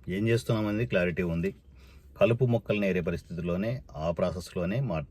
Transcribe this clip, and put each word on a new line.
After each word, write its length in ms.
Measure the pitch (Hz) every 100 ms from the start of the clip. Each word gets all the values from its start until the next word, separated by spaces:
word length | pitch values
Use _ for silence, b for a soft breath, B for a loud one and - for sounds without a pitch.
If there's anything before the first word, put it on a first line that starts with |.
| -
ఏం 180 | 95 113
చేస్తున్నాం 400 | 117 - 110 107
అనేది 180 | 104 120
క్లారిటీ 380 | 95 87 85
ఉంది. 320 | 87 85 92 - - - b b b -
కలుపు 240 | 104 120 127
మొక్కల్ని 420 | 117 - 104 98
ఏరే 140 | 90
పరిస్థితుల్లోనే, 840 | 87 82 - 85 87 87 110 123 - 73
ఆ 160 | 82
ప్రాసెస్లోనే 680 | 82 87 87 - 92 87 120
మా 220 | 127 78 67